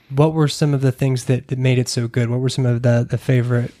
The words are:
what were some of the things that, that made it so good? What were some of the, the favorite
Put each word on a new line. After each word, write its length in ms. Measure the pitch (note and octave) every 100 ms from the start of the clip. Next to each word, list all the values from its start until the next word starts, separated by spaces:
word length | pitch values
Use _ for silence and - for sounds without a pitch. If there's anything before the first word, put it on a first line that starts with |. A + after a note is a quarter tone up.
| -
what 240 | C3+ D#3
were 160 | D#3+ D3
some 240 | - D3+
of 80 | C#3
the 100 | C3+
things 340 | - C#3 C3 -
that, 220 | B2+ -
that 100 | B2+
made 200 | C3 B2
it 100 | A#2+
so 200 | - A#2
good? 200 | B2 A#2
What 120 | B2
were 80 | C3
some 160 | C3 B2+
of 160 | A#2+
the, 260 | B2 A#2+ A#2
the 80 | A#2+
favorite 540 | - B2+ A#2+ A#2+ A#2+ -